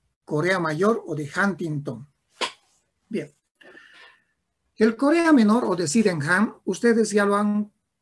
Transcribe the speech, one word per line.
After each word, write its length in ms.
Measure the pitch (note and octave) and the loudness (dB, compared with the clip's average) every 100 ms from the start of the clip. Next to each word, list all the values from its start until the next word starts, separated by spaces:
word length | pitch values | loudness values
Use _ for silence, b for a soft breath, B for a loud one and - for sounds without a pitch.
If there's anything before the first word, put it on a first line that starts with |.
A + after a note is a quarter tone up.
| _ _ | _ _
Corea 340 | - D3+ F3 F#3 | -6 -2 0 0
mayor 440 | D#3+ D#3 G3+ A3+ - | -2 0 0 0 -4
o 80 | |
de 160 | D3+ D3 | -8 -6
Huntington. 720 | F3+ G3 F3+ E3+ D3 C#3+ A2+ - _ _ - - - _ _ _ _ _ | -2 -2 -2 -6 -6 -8 -12 -16 _ _ -10 -10 -10 _ _ _ _ _
Bien. 260 | G3 C#3+ _ _ _ b b b b b b b _ _ _ _ - | -10 -10 _ _ _ b b b b b b b _ _ _ _ 0
El 200 | A3+ A3 | 0 2
corea 360 | C#4 E4+ E4 | 2 2 4
menor 320 | C#4+ G#3 A#3 | 6 6 2
o 120 | A3+ F3+ | 0 -2
de 100 | D#3+ | 0
Sydenham, 680 | A#3 G3 E3 C#3+ F#3 G#3+ - | 2 2 0 0 0 0 -4
ustedes 480 | - F#3 A#3+ A3+ G#3 | -8 -2 0 2 0
ya 120 | G#3 | 0
lo 120 | G3+ G3+ | 0 0
han 360 | G#3 G#3 G#3 _ _ _ | 0 -2 -6 _ _ _